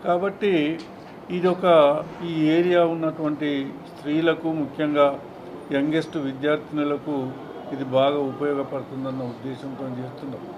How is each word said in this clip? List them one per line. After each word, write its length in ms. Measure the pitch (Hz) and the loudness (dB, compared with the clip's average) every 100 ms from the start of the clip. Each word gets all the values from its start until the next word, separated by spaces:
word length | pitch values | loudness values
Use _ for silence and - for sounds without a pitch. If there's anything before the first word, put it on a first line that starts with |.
కాబట్టి 720 | - 175 196 196 214 180 147 165 - - - - - | 2 2 0 0 2 4 2 -2 -8 -16 -16 -18 -6
ఇదొక, 720 | 180 180 180 185 165 143 151 160 160 170 | 0 2 4 6 8 8 4 -2 -8 -4
ఈ 200 | 160 151 | 2 4
ఏరియా 380 | 160 175 175 | 4 6 6
ఉన్నటువంటి 880 | 170 165 160 156 156 147 151 143 135 - - - | 4 2 -2 -2 -4 -2 -2 -2 -4 -10 -16 -12
స్త్రీలకు, 500 | 139 151 165 160 160 | -2 2 2 2 0
ముఖ్యంగా 720 | 160 139 - 151 147 143 139 - - - - - | -2 -4 -2 0 6 4 4 -10 -16 -14 -14 -4
యంగెస్ట్ 440 | 143 143 156 156 165 | 0 2 0 0 -4
విద్యార్థినులకు 1120 | 135 131 143 151 151 151 147 143 143 143 131 131 - - - | -4 -2 0 0 -2 -4 -2 -2 -2 -4 -4 -6 -12 -12 -10
ఇది 120 | 135 | -6
బాగా 340 | 135 127 139 147 | 0 4 4 2
ఉపయోగపడుతుందన్న 1040 | 139 123 147 143 131 139 123 135 135 131 | -2 -2 -2 -2 -2 -6 -8 -8 -6 -6
ఉద్దేశంతో 640 | 123 113 123 131 139 127 | -6 -8 -10 -8 -10 -8
చేస్తున్నాం. 560 | 135 123 127 127 139 127 175 | -8 -8 -10 -10 -10 -10 -12